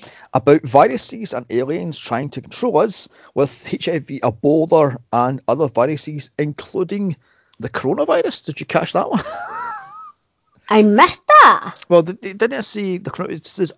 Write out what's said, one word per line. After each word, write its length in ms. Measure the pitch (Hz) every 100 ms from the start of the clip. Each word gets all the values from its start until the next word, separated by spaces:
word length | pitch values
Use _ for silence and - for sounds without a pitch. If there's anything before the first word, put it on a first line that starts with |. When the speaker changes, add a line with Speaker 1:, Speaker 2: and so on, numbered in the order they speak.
| - - -
Speaker 1:
about 300 | 127 135 151
viruses 720 | 143 135 196 254 - 117 110
and 120 | 117 123
aliens 480 | 117 131 170 180 151
trying 320 | - 117 143
to 100 | -
control 380 | - - 160 151
us 280 | 214 - - _ - -
with 380 | 139 - -
H 140 | - -
I 120 | 160
V, 200 | 131 139
Ebola, 760 | 120 110 143 156 160 165 143 123 _
and 260 | 117 123 135 -
other 200 | 127 151
viruses, 600 | - 131 151 - 151 - -
including 800 | 151 143 - - 175 202 196 151 _ _ _ -
the 100 | 117
coronavirus. 760 | - 131 202 302 - 381 - -
Did 120 | 147
you 60 | 151
catch 260 | 165 170
that 160 | 170 -
one? 120 | 233
<laughs> 1500 | 587 659 - 480 480 427 392 1077 1077 - _ _ _ _ -
Speaker 2:
I 120 | 214
missed 400 | 214 208 359 - -
that. 480 | 605 494 190 - - -
Speaker 1:
Well, 140 | 175
they, 100 | 160
they 200 | 185 208
didn't 300 | 196 226 269
say 340 | 214 214 202 180
the 140 | 190
corona-, 240 | - 180 165
it 100 | -
says 280 | - 175